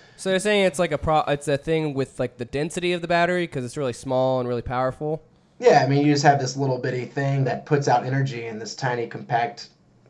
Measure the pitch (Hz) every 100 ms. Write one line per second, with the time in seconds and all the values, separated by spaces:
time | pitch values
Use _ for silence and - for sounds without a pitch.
0 | - - 190 190 208 208 185 180 170 147
1 | 160 156 - 147 151 139 160 160 156 135
2 | 131 - 127 - 117 139 143 180 175 175
3 | 165 170 175 180 170 139 123 151 131 117
4 | 135 131 131 127 123 120 - 123 131 -
5 | 151 156 - _ _ - 240 147 131 143
6 | 147 143 156 139 127 135 139 120 131 123
7 | 117 143 139 139 123 117 - 143 135 123
8 | 127 135 131 117 117 110 110 - 131 120
9 | 113 - 104 120 117 - - _ _ _
10 | _